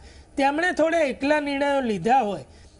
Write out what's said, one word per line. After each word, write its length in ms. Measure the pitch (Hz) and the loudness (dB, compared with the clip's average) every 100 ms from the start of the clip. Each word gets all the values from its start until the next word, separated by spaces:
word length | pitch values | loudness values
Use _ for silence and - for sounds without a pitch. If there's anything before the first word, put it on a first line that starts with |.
| - - - - | -20 -20 -12 -2
તેમણે 360 | 277 294 359 | 0 0 -2
થોડા 260 | 330 320 330 | 0 0 2
એકલા 420 | 294 233 277 302 | 0 -2 0 0
નિર્ણયો 400 | 285 277 285 277 | 0 -2 0 0
લીધા 380 | 247 202 175 262 | -2 -2 2 2
હોય 260 | 214 180 - - - | 2 -6 -12 -20 -20